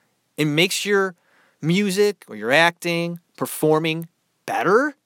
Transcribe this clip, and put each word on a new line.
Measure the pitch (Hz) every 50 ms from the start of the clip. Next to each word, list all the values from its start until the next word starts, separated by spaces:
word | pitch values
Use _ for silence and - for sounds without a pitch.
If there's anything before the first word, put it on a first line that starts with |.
| _ _ _ _ _ _ _
and | - 156 151 147
makes | 160 180 196 - - -
your | 202 208 196 190 190 175 _ _ _ _ _ _ _ _ -
music | - 156 175 196 208 196 180 202 208 208 196 _ -
or | - 113
your | 104 104 117
acting, | 135 156 165 170 170 - - 175 170 170 170 170 170 170 _ _ _
performing | - - - - - - 156 156 156 165 160 156 165 165 - _ _ _ _ _ _ -
better, | - 101 107 120 165 202 240 285 302 277 _ _